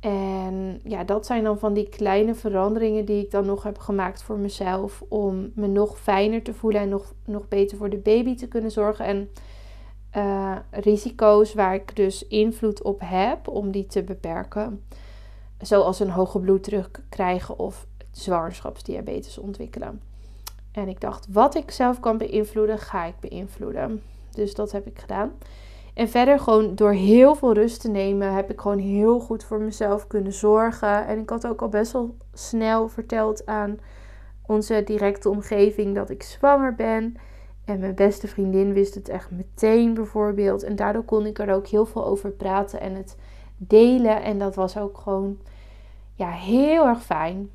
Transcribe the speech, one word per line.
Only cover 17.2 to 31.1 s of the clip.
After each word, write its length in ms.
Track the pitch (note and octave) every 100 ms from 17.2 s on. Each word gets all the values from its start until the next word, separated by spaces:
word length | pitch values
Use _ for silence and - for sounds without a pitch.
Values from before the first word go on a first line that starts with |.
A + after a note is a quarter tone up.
| F3+ F3+ - -
of 280 | - - - - -
zwangerschapsdiabetes 1300 | - - F3 E3 F3+ - - - - - - - -
ontwikkelen. 640 | G3 G3 - A#3 - G#3+ - - - - - - -
En 160 | - F#3+
ik 140 | F#3
dacht, 260 | - - -
wat 240 | G3 C4+ E4
ik 160 | -
zelf 280 | - B3 B3
kan 180 | A#3 A3
beïnvloeden, 600 | A3 G#3+ G#3+ A3 G#3+ G#3+
ga 280 | - F#3+ E3+
ik 140 | F3+
beïnvloeden. 840 | - F3+ F#3+ - - - - A3 - - -
Dus 240 | - G3+ G3+
dat 160 | G#3
heb 160 | G3+ G3+
ik 120 | -
gedaan. 320 | - F#3+ A3+ - - - - - -
En 160 | - A#3
verder 300 | A#3+ B3 C#4+
gewoon 360 | C#4 A3 G#3+ F#3+
door 160 | G#3
heel 440 | G3+ F#3+ A#3 C4 D4+
veel 180 | B3+
rust 280 | G#3+ A#3 A#3
te 80 | A#3
nemen, 440 | G3+ G3 G3 G3
heb 160 | G3 G3
ik 120 | -
gewoon 160 | G3+ G3+
heel 420 | G3 G3+ G#3+ A#3+
goed 240 | A#3+ A3
voor 160 | - G#3+
mezelf 480 | G#3+ G#3+ G#3 G#3 -
kunnen 260 | G#3+ G3
zorgen. 760 | G3 G#3+ G#3+ A3+ A3+ G#3 G#3
En 120 | -